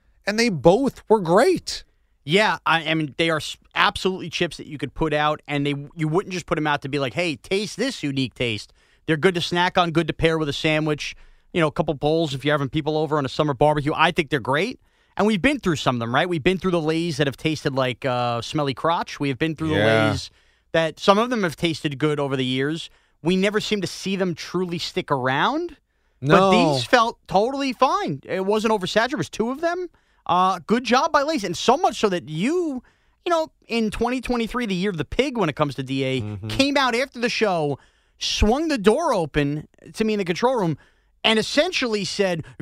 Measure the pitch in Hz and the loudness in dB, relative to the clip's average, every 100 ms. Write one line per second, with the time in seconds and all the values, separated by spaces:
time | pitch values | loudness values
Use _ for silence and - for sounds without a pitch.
0 | _ _ - 214 233 165 165 208 269 - | _ _ -4 0 0 4 6 6 4 -2
1 | - 214 160 185 359 349 - - - _ | 2 2 4 4 4 2 -4 -10 -12 _
2 | _ _ 139 185 214 165 - 165 156 160 | _ _ 0 2 2 0 0 0 0 -2
3 | 151 120 165 156 - - _ 165 185 - | -2 -2 0 -2 -4 -12 _ -2 0 0
4 | 190 190 170 - 170 - - 147 135 - | -4 -4 -6 -4 -4 -4 -14 -10 -10 -4
5 | 160 147 151 151 - 143 143 143 143 170 | 0 2 2 0 -4 -2 -2 -4 -8 -4
6 | 156 165 202 180 - 160 151 143 135 143 | 0 0 -2 -6 -4 -2 0 0 -2 -4
7 | 135 135 175 131 - 196 208 - 262 - | -2 -2 -2 -4 -4 -2 -2 -2 -4 -2
8 | 143 135 127 - 120 107 - _ _ _ | -4 -2 -2 -2 -4 -4 -8 _ _ _
9 | - 156 175 170 - 175 180 185 170 160 | -2 2 2 2 -2 0 2 2 2 0
10 | 160 - 160 160 147 - 156 156 156 151 | -2 0 0 2 -2 -2 0 2 0 -2
11 | - - - _ _ 180 156 - 165 147 | -6 -12 -20 _ _ 0 2 2 -2 -2
12 | 147 160 160 135 143 147 135 151 147 156 | 0 2 0 -2 0 0 0 -2 -2 0
13 | 156 151 131 - 151 131 147 151 139 151 | 0 0 0 0 0 4 4 4 0 2
14 | 165 175 151 143 110 143 214 - _ _ | 2 2 -2 -2 0 -2 -2 -6 _ _
15 | _ - 202 208 254 285 185 147 143 123 | _ 0 2 4 2 2 0 0 0 -2
16 | 113 127 180 170 147 190 185 175 151 165 | 0 0 0 0 0 0 0 0 0 -2
17 | 170 139 139 - 160 151 151 135 127 120 | -2 0 -2 0 -4 -2 -2 -2 -2 -2
18 | 135 123 120 117 - 156 143 127 160 170 | -4 -2 -2 -4 -4 -4 -2 -2 -2 -2
19 | 165 - 143 131 160 156 160 104 110 110 | -4 -4 -4 -2 -2 -2 -2 2 4 4
20 | 110 98 - - _ _ _ 165 160 - | 2 0 -6 -16 _ _ _ 0 0 2
21 | - 202 247 240 180 - 170 151 156 135 | 4 4 2 0 -2 -2 -2 -2 -4 -2
22 | 151 147 139 131 127 131 143 160 - _ | 0 0 -2 -2 -2 -2 -2 -4 -10 _
23 | _ _ 165 185 202 208 - 208 175 - | _ _ -2 2 2 0 -2 -2 -4 -6
24 | 190 190 190 160 - 175 185 170 - 185 | -6 -2 -2 -4 -6 -6 -4 -6 -6 -6
25 | - 139 127 135 190 294 349 - _ _ | -2 -2 0 0 0 0 -6 -12 _ _
26 | _ _ 135 185 190 180 165 135 117 240 | _ _ 4 4 6 4 4 2 2 4
27 | 226 - - 185 226 277 277 - 262 370 | 2 -2 -2 0 2 0 -4 2 2 2
28 | 370 139 - 180 190 214 214 214 175 208 | -2 -6 -4 -4 0 0 0 0 0 0
29 | 240 269 151 - 226 269 330 349 359 _ | 0 -2 -6 -4 -4 -4 -4 -4 -8 _
30 | _ _ - 175 185 180 - 233 247 247 | _ _ -2 0 0 -2 -2 -2 2 2
31 | 320 302 277 311 190 175 - 277 370 240 | 4 2 2 0 -2 0 2 4 2 0
32 | 214 175 113 156 226 359 330 254 - _ | 0 0 -4 -4 -2 0 -2 -6 -12 _
33 | _ _ 349 330 320 _ - 233 220 - | _ _ -2 -2 -2 _ -6 -2 -2 -2
34 | 233 254 233 240 226 247 233 185 202 165 | -2 -2 -2 -2 -2 -4 -4 -2 -2 -2
35 | - - 285 240 170 - 147 135 131 135 | -2 -2 0 0 -2 0 -2 -2 -6 -4
36 | 131 131 107 101 107 107 277 285 262 226 | -2 -2 -4 -8 -4 0 0 2 0 0
37 | 277 240 233 - 214 170 147 135 _ _ | -4 -4 -4 0 0 0 -2 -4 _ _
38 | _ _ - - 208 262 330 269 190 262 | _ _ -6 0 2 2 0 2 2 4
39 | 330 214 156 151 143 151 - _ - - | 2 0 0 0 0 -2 -8 _ -12 -4
40 | 220 214 175 170 240 254 175 139 _ _ | -2 0 -2 0 0 2 0 -2 _ _
41 | _ _ 220 220 - - 349 349 254 214 | _ _ 0 0 0 0 0 -2 -2 -2
42 | 190 - 190 170 - - | -2 -2 0 -2 -6 -4